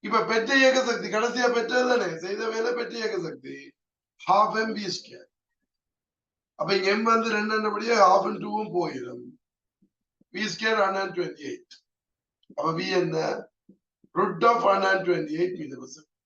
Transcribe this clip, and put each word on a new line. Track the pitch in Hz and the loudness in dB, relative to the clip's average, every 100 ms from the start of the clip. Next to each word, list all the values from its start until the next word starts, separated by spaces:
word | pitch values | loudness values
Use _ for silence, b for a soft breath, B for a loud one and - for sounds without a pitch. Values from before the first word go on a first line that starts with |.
| 202 | 0
இப்ப | 220 214 | 0 2
பெற்ற | 226 220 269 | 0 2 6
இயக்க | 262 262 240 | 6 4 0
சக்தி, | 220 196 | -2 -2
கடைசியா | 214 240 240 240 | -2 -2 0 2
பெற்றது | 233 226 247 247 | 2 0 0 2
தானே? | 240 185 160 | 2 0 -6
செய்த | 180 208 226 | -8 -6 -4
வேலை | 220 233 240 | -2 -2 -2
பெற்ற | 233 233 | -6 -6
இயக்க | 220 190 | -6 -6
சக்தி | 160 135 131 139 - _ _ _ _ _ - | -8 -10 -14 -16 -18 _ _ _ _ _ 0
half | 190 - 214 220 | 2 2 0 -4
M | 208 | -4
V | 196 - | -6 -8
square. | - - - _ _ _ _ _ _ _ _ _ _ _ _ - | -12 -20 -20 _ _ _ _ _ _ _ _ _ _ _ _ -8
அப்ப | 156 190 | 0 2
இங்க | 190 214 | 2 2
M | 226 | 4
வந்து | 226 226 214 | 2 2 0
ரெண்டு | 214 214 | 0 0
என்றபடியே | 214 208 226 233 | -2 -2 0 6
half | 190 160 113 | 8 6 2
and | 101 | -6
two-வும் | 104 107 202 170 | -6 -6 -4 -4
போயிடும். | 156 131 120 123 - - _ _ _ _ _ _ _ _ _ | -4 -6 -12 -14 -16 -20 _ _ _ _ _ _ _ _ _
V | 190 208 | -6 -6
square | 165 226 220 | -2 0 2
ஹண்ட்ரட் | 190 190 190 170 | 2 0 -4 -4
ட்வென்டி | 175 - - | -6 -6 -12
எயிட். | - _ - _ _ _ _ _ _ _ - | -12 _ -20 _ _ _ _ _ _ _ -6
அப்ப | 160 160 | -4 -2
V | 190 185 | 0 0
என்ன? | 170 160 - - - _ _ _ _ _ _ - | 0 0 -2 -4 -10 _ _ _ _ _ _ 0
Root | 190 170 226 | 0 4 4
of | 233 202 | 4 4
hundred | 190 190 190 180 | 2 2 2 2
twenty-eight | 165 151 156 180 170 | 0 -2 -2 -2 -4
meter | 151 131 | -10 -12
per | - 156 | -16 -20
second. | _ _ | _ _